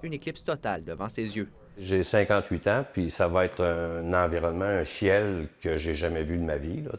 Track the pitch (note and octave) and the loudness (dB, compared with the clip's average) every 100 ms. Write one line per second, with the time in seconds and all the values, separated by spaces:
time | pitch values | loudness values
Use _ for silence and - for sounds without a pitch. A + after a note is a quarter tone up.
0 | E3+ D3+ - D#3+ - D3+ A2 F2+ D#2+ E2 | -10 -8 -8 -8 -6 -4 -4 -4 -6 -8
1 | G2+ - A2+ G#2+ G2+ - - - F#2+ F#2+ | -6 -4 -4 -4 -6 -8 -20 -10 0 2
2 | F2 G#2+ G2 G#2 F2+ F2 G2+ A2+ C#3 - | 4 4 4 4 2 0 2 0 0 -2
3 | E2+ - F2 F2+ F2+ - F2 E2+ E2+ E2+ | -2 2 2 4 2 2 0 0 -2 -4
4 | E2+ F2+ F2 E2 E2+ E2 G2 G2 F2 - | 0 2 2 2 0 0 0 0 -2 0
5 | G2 G2 G#2 F#2 D#2 - F2+ D#2 D#2 D#2 | 4 4 2 -2 -6 -6 -2 -2 -2 -2
6 | E2+ E2 D#2 E2+ E2 D2+ D2 A#2 D3+ | -2 -2 -2 -2 -2 -2 -4 -6 -6